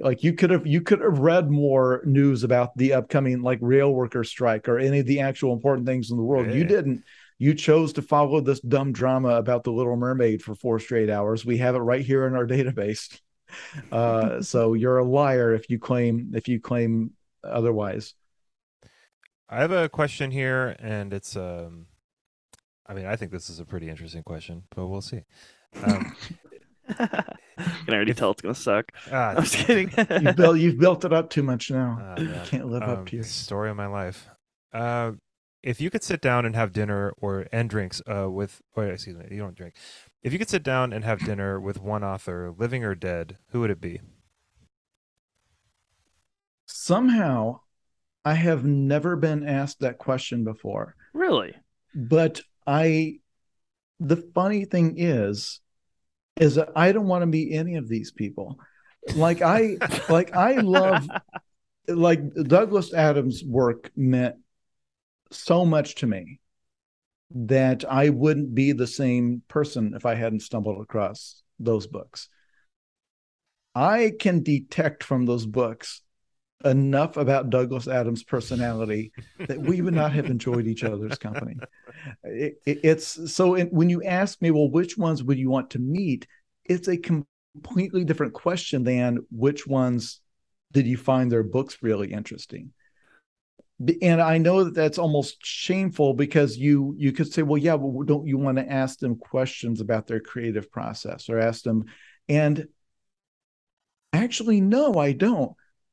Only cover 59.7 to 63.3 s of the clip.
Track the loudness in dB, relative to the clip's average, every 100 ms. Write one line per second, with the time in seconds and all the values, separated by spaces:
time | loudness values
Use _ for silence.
59.7 | 0 -4 -4 2 2 4 2 4 4 4
60.7 | 4 4 2 0 -8 -10 -16 -18 _ _
61.7 | _ -4 2 4 4 0 -4 4 4 6
62.7 | 0 0 2 4 4 0